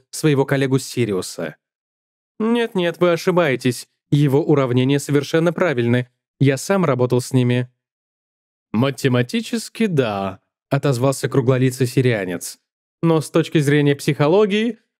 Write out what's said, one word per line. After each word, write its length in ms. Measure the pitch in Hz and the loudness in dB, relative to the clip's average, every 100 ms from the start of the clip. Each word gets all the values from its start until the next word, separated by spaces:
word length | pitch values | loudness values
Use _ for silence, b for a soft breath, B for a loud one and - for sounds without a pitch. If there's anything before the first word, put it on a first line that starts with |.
| _ | _
своего 360 | - 160 139 135 | -4 0 0 0
коллегу 340 | 139 135 131 | 0 0 -2
Сириуса. 760 | - - 110 95 90 - 80 - _ _ _ _ _ _ _ _ | -2 -4 -2 -2 -6 -10 -12 -12 _ _ _ _ _ _ _ _
«Нет-нет, 580 | 214 240 226 190 175 165 | -2 0 -2 -2 -4 0
вы 120 | 180 | 0
ошибаетесь. 760 | 165 - 180 160 123 127 123 - _ _ | 2 0 2 2 0 -2 -4 -10 _ _
Его 320 | 147 147 139 | 2 4 2
уравнения 560 | 170 143 131 123 127 143 | 2 2 2 2 2 0
совершенно 540 | - 143 139 165 170 | 0 -2 0 0 0
правильны. 560 | 165 180 123 120 123 123 _ _ _ | 0 -2 0 0 0 -2 _ _ _
Я 180 | 139 135 | 0 0
сам 260 | - 196 | 0 0
работал 380 | 160 123 123 123 | 0 0 0 0
с 100 | - | 0
ними». 380 | 131 123 123 123 _ _ _ _ _ _ _ _ _ _ | 0 2 0 -4 _ _ _ _ _ _ _ _ _ _
«Математически, 1120 | 107 135 131 135 123 123 233 226 233 - - 220 | -2 -2 0 0 0 0 -4 -4 -6 -8 -4 0
да», 560 | 156 117 101 98 92 _ _ _ | 0 -2 -2 -6 -8 _ _ _
отозвался 600 | 139 147 120 135 131 131 | -2 0 0 0 -2 -2
круглолицый 580 | 135 123 127 131 123 123 | 0 2 2 0 0 -2
сирианец. 720 | 139 127 110 92 87 - - _ _ _ _ | 0 0 0 -4 -6 -10 -16 _ _ _ _
«Но 180 | 165 160 | 0 0
с 80 | 147 | 2
точки 300 | 170 160 165 | 0 0 0
зрения 360 | 139 147 143 139 | 2 2 2 2
психологии 840 | - 147 147 190 214 208 233 - _ _ | -2 0 2 2 2 0 -2 -6 _ _